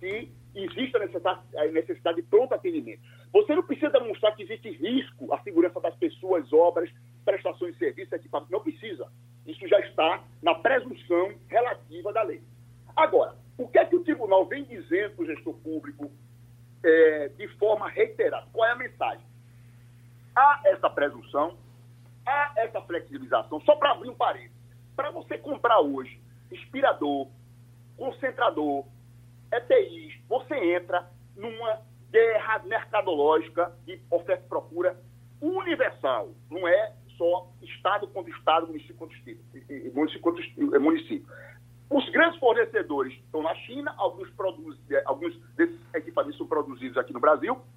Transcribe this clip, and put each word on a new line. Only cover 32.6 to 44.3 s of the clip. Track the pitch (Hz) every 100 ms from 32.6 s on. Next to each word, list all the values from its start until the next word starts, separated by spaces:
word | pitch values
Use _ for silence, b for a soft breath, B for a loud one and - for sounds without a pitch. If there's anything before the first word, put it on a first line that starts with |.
mercadológica | 185 220 - 208 190 151 147 156 - 170 170 -
de | 113 - -
oferta | 170 196 180
e | -
procura | 160 - 170 175 - - - - -
universal. | 302 370 370 294 240 - 139 120 113 - -
Não | 170 170
é | 190 220 - - -
só | 170 180 - -
estado | - - 180 202 202
contra | 196 170
estado, | - - 165 165
município | 156 - -
contra | 160 -
estado, | - - - 135 -
e, | 139 -
e, |
município | 127 151 -
contra | 170 -
est-, | - - 143
é, | 147
município. | 151 160 - - B B B B - - -
Os | 285 -
grandes | 269 339 -
fornecedores | 247 226 226 220 151 139 131
estão | - - 156
na | 160
China, | - - 262 294 -
alguns | 185 175 185